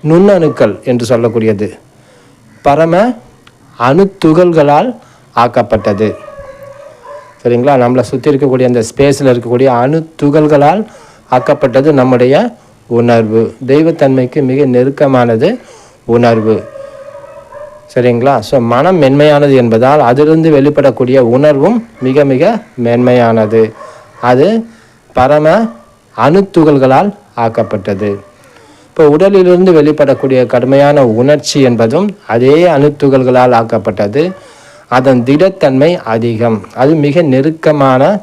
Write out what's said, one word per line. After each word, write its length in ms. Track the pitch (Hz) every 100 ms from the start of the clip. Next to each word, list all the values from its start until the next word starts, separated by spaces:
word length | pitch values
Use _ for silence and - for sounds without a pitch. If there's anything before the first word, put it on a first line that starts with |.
நுண்ணணுக்கள் 800 | 151 170 202 190 156 123 113 92
என்று 200 | - 123 117
சொல்லக்கூடியது, 720 | 117 117 110 110 101 101 - _ _ _ _ _ _ _ -
பரம 520 | 143 143 165 170 240 233 - _ - _ _ -
அணுத்துகள்களால் 1160 | 120 151 196 - 160 156 180 160 147 143 240 240 - - _ -
ஆக்கப்பட்டது. 800 | 120 120 104 110 107 98 107 - - - - - - - - - - - - -
சரிங்களா? 340 | 120 120 131 135
நம்மளை 240 | 120 127
சுத்தி 300 | 117 135 151
இருக்கக்கூடிய 340 | 135 139 127
அந்த 180 | 127 120
ஸ்பேஸ்ல 500 | 113 - 143 139 139
இருக்கக்கூடிய 380 | 120 117 123 135 120
அணுத்துகள்களால் 1000 | 131 160 156 - 143 151 151 147 143 190 214 - - - _
ஆக்கப்பட்டது 640 | 127 131 143 135 123 147
நம்முடைய 640 | 143 127 123 123 147 233 - _ _ _
உணர்வு. 680 | 117 120 117 110 110 110 - 127
தெய்வத்தன்மைக்கு 760 | 143 160 160 139 131 123 156
மிக 220 | 131 131
நெருக்கமானது 960 | 139 123 131 139 139 131 120 113 156 247 - - - _ -
உணர்வு. 580 | 117 120 113 107 104 - - - - - - - - - - - - -
சரிங்களா? 440 | 131 120 120 131 131
So, 220 | 104 135
மனம் 420 | 117 120 165 185
மென்மையானது 540 | 135 139 151 147 143 135
என்பதால் 440 | 120 113 127 151
அதிலிருந்து 500 | 120 131 151 160 160
வெளிப்படக்கூடிய 680 | 143 143 147 139 117 127 135
உணர்வும் 720 | 120 127 151 139 165 233 - -
மிக 240 | 127 139
மிக 380 | 139 131 180 226 - -
மென்மையானது. 920 | 117 120 123 123 117 113 107 113 110 - - - - -
அது 460 | 120 127 170 226 226 - _ _ _
பரம 560 | - 127 151 156 196 226 - - _ _ -
அணுத்துகள்களால் 1000 | 131 180 190 175 156 139 131 135 202 196 _ -
ஆக்கப்பட்டது. 800 | 117 113 101 104 95 95 104 98 - _ - - - - _
இப்போ 200 | - 151
உடலிலிருந்து 720 | 151 190 202 180 180 185 165
வெளிப்படக்கூடிய 640 | 147 147 139 135 135 131 117
கடுமையான 600 | 123 123 139 143 147 127
உணர்ச்சி 540 | 110 135 147 - 147
என்பதும் 560 | 127 117 113 147 202 - -
அதே 420 | 113 131 151 175
அணுத்துகள்களால் 840 | 147 147 143 143 131 127 127 127
ஆக்கப்பட்டது. 800 | 117 113 113 101 98 104 120 175 185 - - - - _
அதன் 360 | 127 131 127
திடத்தன்மை 720 | 117 147 190 190 147 131 156 175
அதிகம், 680 | 113 113 117 110 117 110 92
அது 200 | - 135
மிக 280 | 160 143 156
நெருக்கமான 960 | 160 131 147 160 160 151 135 127 147 202